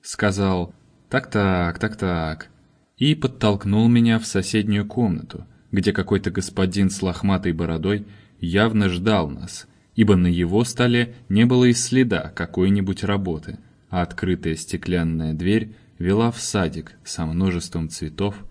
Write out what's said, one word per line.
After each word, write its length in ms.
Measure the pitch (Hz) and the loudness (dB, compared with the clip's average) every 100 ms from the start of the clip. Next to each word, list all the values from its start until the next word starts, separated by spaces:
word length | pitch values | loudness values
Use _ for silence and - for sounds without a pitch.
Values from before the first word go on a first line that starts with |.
сказал: 680 | - - 104 98 98 92 85 - _ _ _ | -14 -2 -2 0 0 0 -4 -10 _ _ _
"Так-так, 680 | 131 - 107 98 90 87 85 | -4 -2 0 2 2 0 -2
так-так", 680 | 107 107 95 87 80 78 - _ _ _ _ _ | -6 -4 -4 -2 -4 -8 -14 _ _ _ _ _
и 180 | 135 151 | 0 0
подтолкнул 720 | 131 - 107 101 101 104 117 | -2 0 0 0 0 2 4
меня 300 | 120 117 113 | 6 4 2
в 60 | 113 | 0
соседнюю 600 | 98 95 110 104 104 104 | -4 0 -2 0 -2 -2
комнату, 600 | - 117 85 - - - _ _ | -2 -2 -2 -8 -16 -18 _ _
где 200 | 98 104 | 0 0
какой-то 380 | 98 95 101 95 | 0 0 0 0
господин 600 | 90 92 - 95 95 95 | -4 -6 -2 0 2 0
с 120 | 92 | 0
лохматой 500 | 95 87 98 92 87 | -4 -2 -2 0 0
бородой 540 | 80 82 82 87 104 104 - - _ | -2 -2 -2 -2 -2 -4 -20 -20 _
явно 500 | 87 92 113 110 98 | 0 2 4 4 2
ждал 400 | 87 98 104 80 | 0 0 0 0
нас, 380 | 65 - - - _ _ - | -6 -12 -16 -18 _ _ 0
ибо 180 | 104 | 4
на 140 | 95 87 | 6 4
его 340 | 85 87 101 | 2 2 2
столе 540 | 120 - 123 120 120 - - | 0 0 2 2 0 -6 -2
не 160 | 98 | 4
было 200 | 120 127 | 6 6
и 80 | 123 | 6
следа 580 | 117 - 127 120 90 78 - | 4 2 2 2 0 -4 -8
какой-нибудь 640 | 85 - 95 101 95 92 | -6 0 2 2 0 -2
работы, 560 | 98 101 92 80 90 107 - _ _ | -2 -2 -2 -6 -8 -16 -20 _ _
а 120 | 92 | -4
открытая 520 | 87 - 92 90 80 | -2 -2 -2 -2 -2
стеклянная 800 | 80 - 82 92 90 82 82 78 | -6 -6 -8 -2 0 0 -2 -4
дверь 400 | 78 87 110 107 - _ _ | -2 0 0 0 -14 _ _
вела 320 | 87 101 117 | 0 2 0
в 100 | 117 | -2
садик 520 | - 104 82 78 76 - | -4 -2 -2 -4 -14 -20
со 220 | - - 80 | -14 -8 -4
множеством 640 | 82 95 87 - 85 78 | 0 0 -2 -6 -8 -8
цветов 560 | - 78 78 101 98 - | -8 -10 -4 -6 -6 -16